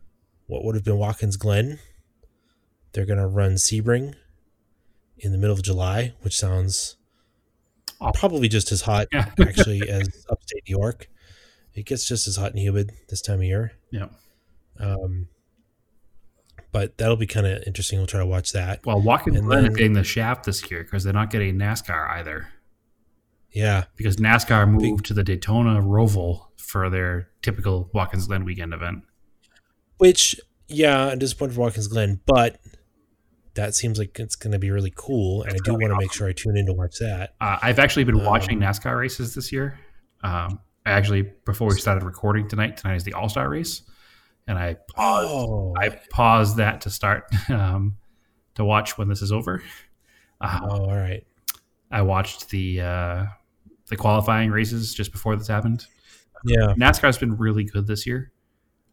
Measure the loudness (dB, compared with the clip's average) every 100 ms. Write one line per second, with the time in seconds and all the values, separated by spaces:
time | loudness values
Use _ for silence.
0 | -20 _ _ _ -12 -6 -4 -2 0 0
1 | 0 0 -2 0 2 2 2 -4 -16 -20
2 | _ _ _ _ _ _ _ _ _ -4
3 | 0 0 2 2 2 2 0 0 0 0
4 | -2 -12 _ _ _ _ _ _ _ _
5 | _ _ -2 0 2 2 0 0 0 0
6 | -2 -6 -4 -2 0 0 0 -2 -6 -12
7 | _ _ _ _ _ _ _ _ -18 -6
8 | -4 0 0 2 2 2 0 -2 0 0
9 | 0 -2 0 4 4 6 2 2 -2 -2
10 | -2 -6 -8 -8 -6 -12 -4 -2 -2 -6
11 | -14 -20 -20 -20 _ _ _ -16 -8 -6
12 | -4 -4 -4 -4 -4 -2 0 0 -2 -8
13 | -12 -8 -2 -2 0 -2 -4 -10 _ -10
14 | -10 -16 _ _ _ _ _ -8 -4 -4
15 | -4 -6 -8 _ _ _ _ _ _ _
16 | _ -20 -20 _ _ -20 -6 -4 -2 0
17 | 2 2 0 0 0 0 -6 -6 -4 -2
18 | -2 -2 0 -2 -2 -4 -4 -4 0 2
19 | 4 4 2 0 4 4 4 4 4 4
20 | 2 -2 -2 -2 -4 -6 -8 -10 -6 -4
21 | 0 0 0 0 0 0 -2 -4 -4 -4
22 | -4 -6 -8 -10 -12 -16 _ _ _ _
23 | _ _ _ _ _ -2 2 2 0 -4
24 | -2 2 4 4 4 4 6 4 4 0
25 | -2 -2 0 -2 0 2 2 2 2 4
26 | 4 2 0 -4 -8 -18 -8 -4 -2 -2
27 | -2 -4 -8 _ -6 -2 0 -2 -2 -2
28 | -2 -2 -2 -4 -4 -8 -10 -8 -8 -10
29 | -14 _ _ _ _ _ _ _ _ 6
30 | 6 8 2 -2 -12 _ -8 2 4 4
31 | 2 -2 -4 -4 -4 -2 -2 -2 -2 0
32 | 0 0 4 4 4 0 -16 -20 _ _
33 | _ _ _ _ _ -6 -4 -2 -2 -2
34 | -4 -8 -10 -8 -4 -2 0 0 -2 -6
35 | -4 0 0 -2 -4 -2 -2 0 0 0
36 | -2 -4 -6 -4 -2 0 0 -2 -4 -6
37 | -6 -6 -10 -6 -4 0 2 4 4 4
38 | 2 2 4 2 0 0 0 -2 -4 -4
39 | -4 -6 -8 -8 -8 -6 -6 -10 -18 -20
40 | _ _ -6 -4 -4 -8 _ _ 0 2
41 | 4 2 -2 -6 -6 -2 0 2 2 0
42 | -2 -2 0 0 -2 -2 -2 -4 -4 -4
43 | -4 -6 -4 -2 -2 -4 -6 -10 -16 -20
44 | _ _ _ _ -6 -4 -4 -6 -10 -2
45 | 2 2 0 -2 -2 -4 -4 -2 -2 -4
46 | -4 4 6 6 4 2 0 0 -8 -2
47 | 0 0 0 -2 0 0 0 0 -2 -4
48 | -14 _ _ _ _ -2 2 2 0 -4
49 | -2 0 0 -2 -2 -6 -8 -20 -20 _
50 | _ _ _ _ -6 -4 -4 -2 -2 -2
51 | -4 -6 -12 _ -14 -14 _ _ _ 0
52 | 2 2 -2 -8 -8 -4 -4 -4 -4 -4
53 | -4 -4 -6 -8 _ _ _ _ -10 -2
54 | 2 2 2 2 2 0 -2 -2 -6 -6
55 | -8 -6 -4 -4 -2 -2 0 -2 -6 _
56 | _ -20 _ -8 2 4 4 6 6 6
57 | 4 2 -2 0 0 0 -2 -4 -4 -4
58 | -6 -8 -10 _ _ _ _ _ _